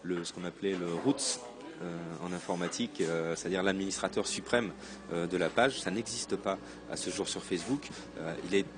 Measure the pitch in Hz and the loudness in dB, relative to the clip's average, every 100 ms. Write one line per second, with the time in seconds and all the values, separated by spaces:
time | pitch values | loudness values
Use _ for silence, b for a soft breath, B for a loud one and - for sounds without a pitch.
0 | 90 90 82 - 90 - 98 90 87 85 | 0 -2 -2 -4 -6 -2 0 0 0 2
1 | 131 - - - - - - - 87 85 | 4 4 2 -2 -6 -12 -12 -8 -6 -4
2 | 85 80 87 90 - 90 87 - 117 - | -6 -6 -4 -4 0 0 0 0 -2 2
3 | 82 82 82 82 92 92 98 95 98 - | 2 4 2 0 0 4 4 2 0 0
4 | 95 - 101 - - 120 104 - B B | 0 0 0 -2 2 2 2 -4 B B
5 | - 85 85 90 85 113 131 127 92 98 | -4 0 2 4 4 6 4 4 0 -2
6 | 113 - - 98 101 95 B B - 82 | -2 -4 -2 -2 0 -2 B B -8 -4
7 | - 90 95 95 - 90 90 143 - B | -2 -2 -2 -2 -2 -2 0 -2 -2 B
8 | B - 82 82 85 98 95 | B -6 -4 -4 4 4 4